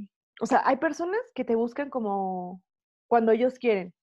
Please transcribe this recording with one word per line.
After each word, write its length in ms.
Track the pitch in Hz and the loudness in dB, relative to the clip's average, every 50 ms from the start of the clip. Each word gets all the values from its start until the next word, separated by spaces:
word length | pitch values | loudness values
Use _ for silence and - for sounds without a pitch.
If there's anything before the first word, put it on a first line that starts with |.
| 208 - _ _ _ _ _ - | -16 -16 _ _ _ _ _ -8
o 60 | 233 | -2
sea, 160 | - 262 - - | 2 2 2 4
hay 120 | - 269 | 4 2
personas 440 | 262 - 320 302 - 339 349 381 453 508 - _ | 2 0 -4 -2 -4 -4 -4 -4 -4 -6 -6 _
que 120 | - 247 | -8 -2
te 100 | 247 233 | 0 0
buscan 340 | 226 233 233 233 - 285 269 | 0 0 -2 -4 -6 -8 -6
como 720 | - 262 220 208 196 196 190 190 185 185 180 180 185 185 _ _ _ _ _ _ _ _ _ | -6 -6 -4 -2 -2 -2 -2 -4 -4 -6 -8 -10 -14 -16 _ _ _ _ _ _ _ _ _
cuando 240 | _ 233 233 226 226 | _ 2 4 6 4
ellos 240 | 220 220 247 254 254 | 4 4 4 0 0
quieren. 380 | - - 240 214 196 175 180 _ _ | 0 0 0 2 0 -2 -8 _ _